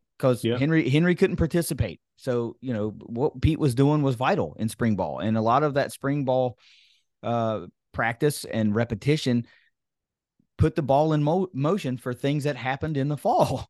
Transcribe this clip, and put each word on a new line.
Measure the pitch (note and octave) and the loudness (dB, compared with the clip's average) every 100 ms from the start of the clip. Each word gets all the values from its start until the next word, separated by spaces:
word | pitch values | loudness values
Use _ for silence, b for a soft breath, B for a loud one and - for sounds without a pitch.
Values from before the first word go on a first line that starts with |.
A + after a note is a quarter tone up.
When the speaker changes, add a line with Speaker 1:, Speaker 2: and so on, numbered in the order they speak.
| _ - | _ -2
Speaker 1:
'Cause | C3 B2 | 0 2
Speaker 2:
Yeah. | A2+ B2 | 0 0
Speaker 1:
Henry, | D3 D#3+ C3 | 2 2 4
Henry | D3 F3 | 4 4
couldn't | E3+ F#3+ E3+ | 2 0 0
participate. | E3 E3+ D#3+ C#3+ A2 D2+ _ _ | 0 0 -2 -2 -4 -6 _ _
So, | C3+ A#2+ A#2 - | -4 -2 -2 -6
you | C3 | -6
know, | A2 G#2+ - - | -4 -4 -6 -10
what | A#2 D3 C3 | -4 -4 0
Pete | D3 D#3 | 0 2
was | D3 | 0
doing | A#2 C#3+ D3+ | 2 2 4
was | C3+ | 0
vital | A#2 C3+ G3 E2+ - | 0 0 0 -2 -4
in | A2 | -6
spring | - A#2 | -2 0
ball. | G2 E2 C2+ | 0 -2 -4
And | G2+ A2 | -2 0
a | |
lot | A2 C3 | 2 2
of | D3+ | 2
that | C#3 - | 0 -2
spring | - C3+ D3 | -4 -4 -2
ball, | C3 B2+ B2+ - b b b b b _ | 0 0 0 -4 b b b b b _
uh, | A2+ A#2 A2+ G#2+ F2+ - _ | -4 -2 -2 -4 -8 -18 _
practice | - A#2 A#2 D3 - | -2 -2 0 -2 -2
and | - A2+ G#2+ | -6 0 0
repetition | G#2+ A#2 G#2+ C3+ D3+ C3 A#2+ b b b _ _ _ _ _ _ _ _ - | 2 -2 -2 0 0 2 0 b b b _ _ _ _ _ _ _ _ 0
put | D#3 E3+ | 2 2
the | |
ball | C3+ C#3 D#3+ | 2 2 4
in | D3+ | 2
mo-, | D3 F3+ F#3+ | 2 0 -2
motion | B2+ D3 G3+ C3 B2 | -2 -2 0 -2 -6
for | B2+ | -6
things | A#2+ C#3 D3 | -4 -2 0
that | C#3+ B2+ | -2 -4
happened | B2+ C3+ - C#3+ | -4 -4 -4 -2
in | C#3 | -2
the | D3 | -2
fall, | G#3 E4 C3+ C3+ - | 0 2 2 0 -8